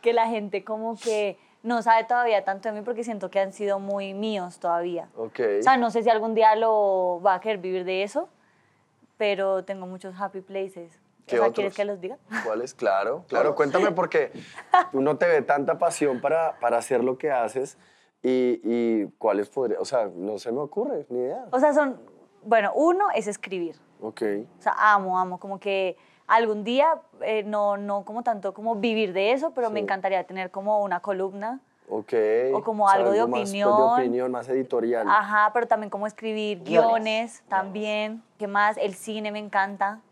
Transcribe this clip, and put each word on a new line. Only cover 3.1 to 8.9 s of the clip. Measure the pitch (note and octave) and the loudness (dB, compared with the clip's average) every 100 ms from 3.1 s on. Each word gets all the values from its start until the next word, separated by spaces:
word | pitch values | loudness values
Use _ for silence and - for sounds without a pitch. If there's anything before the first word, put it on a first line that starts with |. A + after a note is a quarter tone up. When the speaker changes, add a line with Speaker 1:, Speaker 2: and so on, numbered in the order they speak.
| G#3+ F#3 | -6 -4
Speaker 1:
que | G3 | -2
han | G3 | -2
sido | G3 G3+ G3 | -2 -2 -2
muy | G3 G3+ G3 | -2 -4 -4
míos | G3 A3 G#3 F3+ - | -6 -4 -4 -6 -6
todavía. | F3 E3+ F3 E3+ - - | -2 0 -2 -6 -10 -10
Speaker 2:
Ok. | A2+ - A#2 G2+ | -10 -2 2 4
Speaker 1:
O | |
sea, | A#2+ C4 | 4 4
no | A#3 | 2
sé | A3 | 2
si | A3 | 2
algún | A3 A3+ A3 | 2 2 4
día | A3 A3 | 6 6
lo | A3+ A3 G3+ F#3+ F3+ F3 G3 | 4 4 2 2 0 2 2
va | F#3 | 2
a | |
querer | A3 G#3 | 0 -4
vivir | F#3 F#3 F3+ | -2 -4 -2
de | F#3+ | -2
eso, | G3+ C#4 F#4 _ _ _ _ _ _ | -2 -4 -6 _ _ _ _ _ _